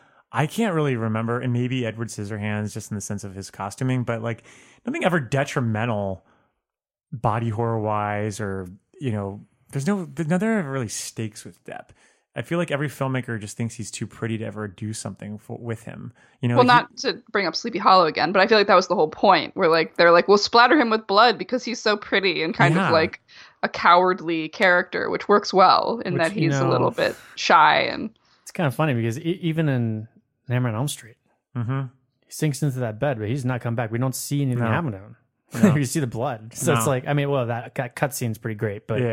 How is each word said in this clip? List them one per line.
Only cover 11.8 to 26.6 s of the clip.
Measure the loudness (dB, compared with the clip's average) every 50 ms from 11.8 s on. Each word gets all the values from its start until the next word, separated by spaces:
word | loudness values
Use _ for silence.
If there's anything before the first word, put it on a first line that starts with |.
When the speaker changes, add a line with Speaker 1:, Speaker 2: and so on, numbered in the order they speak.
| -16 _ _ _ _ _ _ _ _ _ _ -10
Speaker 1:
I |
feel | -6 -4 -2 -2
like | -2 -2
every | -2 -2 -2 -4
filmmaker | -4 -4 -4 -2 -2 -4 -4 -4 -6 -6
just | -8 -10 -8
thinks | -6 -6 -6 -6
he's | -8 -12 -12
too | -8 -10 -10 -10
pretty | -8 -8 -6 -4 -4 -4
to | -6
ever | -8 -8 -8 -8 -10
do | -8 -10 -10 -8
something | -8 -8 -10 -12 -12 -12 -12 -12 -12 -14
for, | -14 -14 -14 -12
with | -8 -8 -8 -8 -10
him. | -14 -16 -14 -16 -16 -18 _ _ _ _ _
You | -2 2
know, | 4 4
Speaker 2:
Well, | 6
Speaker 1:
like, | 6 6 4
he |
Speaker 2:
not | 2 0 _ -8
to | -6 -6 -6 -6 -10 _
bring | -4 -2 -2 -2
up | -4
Sleepy | -6 -8 -6 -6 0
Hollow | 4 6 6 6 6 4
again, | 2 0 0 2 4
but | 2
I | 4 6
feel | 6 4
like | 6 6
that | 6
was | 4 4 4
the | 2
whole | 0 0 0
point, | 0 0 4 4 4 4 2 -2 -4
where, | 0 2 4
like, | 4 4 2 0 2
they're | 4 6 8
like, | 8 6 6 6
"We'll | 4 4
splatter | 4 4 6 6 6 8 6 6
him | 4 2
with | 0 -2 -2 2
blood | 4 6 6 6 4 2
because | -2 -4 -4 -4 -4
he's | -6 -8 -2
so | 0 0 0
pretty | 0 -2 -2 -2 0 0 0 0 0 -2
and | -4 0
kind | 2 2 4 4
Speaker 1:
Yeah. | 2 2 2
Speaker 2:
of, | 4
like, | 2 2 2 -2 -10 _ _ -20 -20 -20 -20 _ _ -6
a | -6
cowardly | -4 0 4 6 6 6 6 4 2 0 -2 -4 -4 -4 -4 -6
character," | -2 0 2 4 4 4 2 -2 -4 -6 -4 -2
which | -4 -4 2 2
works | 2 2 4 2 4
well | 6 6 8 6 6 4 0 -4 -4 -4
in | -4 -2
Speaker 3:
Which, | 0 0
Speaker 2:
that | -2 0
Speaker 3:
you | 0 0 0
Speaker 2:
he's | 2
a | 2